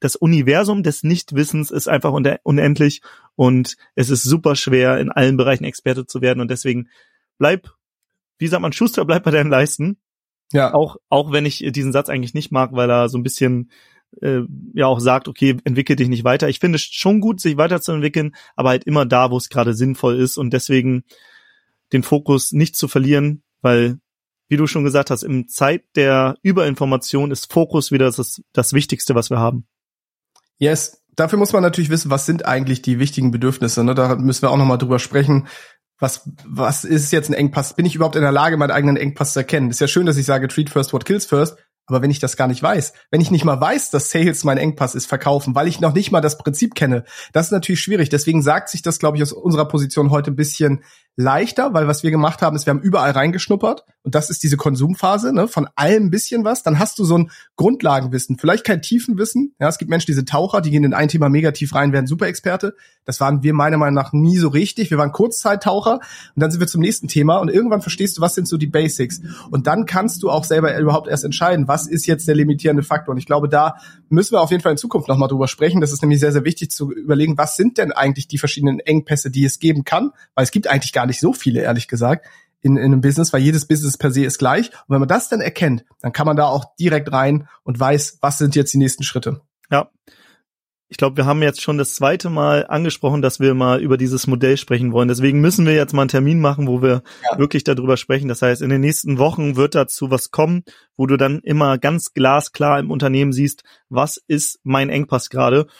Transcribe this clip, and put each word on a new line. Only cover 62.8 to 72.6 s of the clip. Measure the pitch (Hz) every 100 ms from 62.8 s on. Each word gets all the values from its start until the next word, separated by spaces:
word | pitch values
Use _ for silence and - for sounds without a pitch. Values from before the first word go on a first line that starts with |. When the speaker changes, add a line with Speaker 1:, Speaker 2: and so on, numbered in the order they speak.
| _ _
Speaker 2:
Das | - 123
waren | 139 147
wir | 143
meiner | 151 151 156
Meinung | 147
nach | 139 135
nie | 147 165 185
so | 160
richtig. | 143 196 - 190
Wir | 151
waren | 147
Kurzzeittaucher | 147 226 - 214 202 202 196 226
und | 247 - - - -
dann | 156
sind | 170
wir | 175
zum | 165
nächsten | 175 - 143
Thema | 151 147 185
und | 175
irgendwann | 196 240 208
verstehst | 175 - 196 -
du, |
was | 170
sind | - 170
so | 160
die | 147
Basics. | 151 156 - 123 - - - -
Und | 135 139
dann | 180 196
kannst | 185 220 -
du | 185
auch | 151
selber | - 160 160 139
überhaupt | 151 151 151
erst | 147
entscheiden, | 147 143 175 175 139
was | 151 -
ist | 160 -
jetzt | 156 -
der |
limitierende | 147 147 147